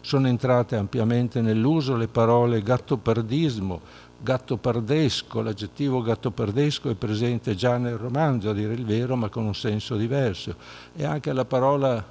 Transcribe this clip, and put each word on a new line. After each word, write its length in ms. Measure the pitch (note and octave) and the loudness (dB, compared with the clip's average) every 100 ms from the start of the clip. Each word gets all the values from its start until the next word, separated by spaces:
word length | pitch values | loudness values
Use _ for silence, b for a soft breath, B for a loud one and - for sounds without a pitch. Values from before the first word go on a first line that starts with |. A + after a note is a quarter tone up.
Sono 260 | - C#3 C3 | 0 2 4
entrate 500 | A#2+ B2+ B2 A#2 A#2 | 2 2 2 2 -2
ampiamente 640 | G2 A#2+ A2+ A#2+ B2 B2 | -2 0 2 2 0 0
nell'uso 540 | A2+ A2 A#2+ E3 C3+ B2 | 2 2 4 2 2 0
le 120 | A2+ | 0
parole 540 | A#2 A2+ A#2+ A#2+ A2+ | 2 4 6 4 2
gattopardismo, 1160 | G2+ B2 - C3 A#2 A2+ A2 C3+ E3 A2+ F#2+ E2+ B B B - | 0 -2 0 -2 0 0 0 0 0 0 -4 -6 B B B -12
gattopardesco, 1200 | A#2 B2+ - A#2+ C3 A#2+ A2 D3+ D3 - - A2+ | -2 -2 -2 -2 0 -2 0 2 2 0 -4 -4
l'aggettivo 580 | A2 G2 G#2 - C#3+ B2+ | -4 -6 -8 -4 -2 0
gattopardesco 880 | A2+ A2+ C3 - A2 G#2+ D3 C#3 C3+ | 0 -2 -2 -2 -2 2 0 0 -4
è 60 | |
presente 600 | G#2 A2 G#2+ A#2+ A#2+ - | -4 -2 0 0 -2 -2
già 220 | G2 B2 B2 | 0 2 2
nel 200 | B2 A#2 | -2 -4
romanzo, 520 | A#2+ B2+ D#3 B2 G2+ | -4 0 2 2 0
a 60 | |
dire 180 | G#2 G#2+ | -2 -2
il 140 | A#2 A#2 | -4 -2
vero, 300 | G#2+ B2 B2+ | 0 0 -2
ma 120 | A2 | -2
con 160 | A#2 | -2
un 100 | A2 | -4
senso 420 | G2 A2+ G#2+ - A2 | -2 -2 -4 -2 -2
diverso. 600 | A2+ C#3 B2+ F#2 - E2+ B B B | 0 0 0 -2 -8 -12 B B B
E 100 | E3+ | -6
anche 300 | D3 D3+ D3 | -4 -4 -2
la 100 | C3 | -2
parola 580 | B2 C3 C3+ C#3+ C3+ A#2 F#2+ | 0 2 2 2 2 0 -4